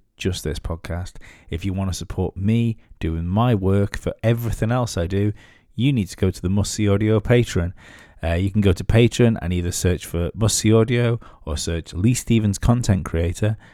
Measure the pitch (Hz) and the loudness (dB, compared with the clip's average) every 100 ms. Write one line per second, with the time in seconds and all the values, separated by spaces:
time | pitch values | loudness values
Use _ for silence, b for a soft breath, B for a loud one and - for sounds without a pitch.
0 | _ - 95 90 78 69 - 82 - 85 | _ -8 -6 -4 -6 -6 -8 -8 -8 -8
1 | 87 - B B B 85 95 92 95 - | -8 -14 B B B -6 -4 -4 -4 -6
2 | - - 90 - 98 117 117 - b - | -6 -4 -4 -2 0 2 0 -4 b -6
3 | 82 82 85 101 123 104 95 101 101 - | -4 -2 -2 0 2 2 2 2 0 -4
4 | - - 117 117 117 - 113 127 120 95 | -8 -2 0 0 -2 -4 -2 0 -2 -2
5 | 85 98 104 - b b b - 135 127 | -2 0 -2 -4 b b b -2 0 0
6 | 90 - 95 - 90 101 92 - 101 101 | -2 -2 -2 0 0 0 0 0 0 2
7 | 107 110 - 123 117 92 85 - B B | 2 2 4 2 2 0 -2 -6 B B
8 | B B 82 85 95 104 98 87 92 113 | B B -2 0 0 2 2 2 2 4
9 | 120 - 120 113 85 90 87 - 92 87 | 4 4 2 2 -2 -2 -2 -2 0 -2
10 | - 85 85 95 107 - 110 110 113 120 | -4 -4 -4 -2 0 2 4 4 4 2
11 | 120 117 B B 76 76 - 82 - 82 | 0 -2 B B -6 -6 -4 -6 -6 -2
12 | 110 120 - 113 107 95 - 120 113 92 | 0 0 2 2 2 0 2 2 2 0
13 | - 82 85 - 107 107 b | 0 -2 -2 -2 -4 -4 b